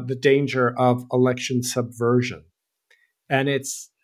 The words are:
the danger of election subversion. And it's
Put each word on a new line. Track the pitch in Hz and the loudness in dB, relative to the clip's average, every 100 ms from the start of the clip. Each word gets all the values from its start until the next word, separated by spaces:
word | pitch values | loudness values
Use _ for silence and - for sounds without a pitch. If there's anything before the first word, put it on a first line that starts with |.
| 123 | -4
the | 127 | 0
danger | 139 139 135 127 123 123 | 2 4 2 0 0 2
of | 127 123 - | 2 2 0
election | 127 127 123 - 127 | 2 2 0 -4 -4
subversion. | 123 127 120 117 117 123 123 80 - _ _ _ _ _ _ _ - | -2 -4 -6 -2 2 2 0 -6 -16 _ _ _ _ _ _ _ -4
And | 135 139 | -2 0
it's | 139 135 - - _ | -2 -6 -12 -16 _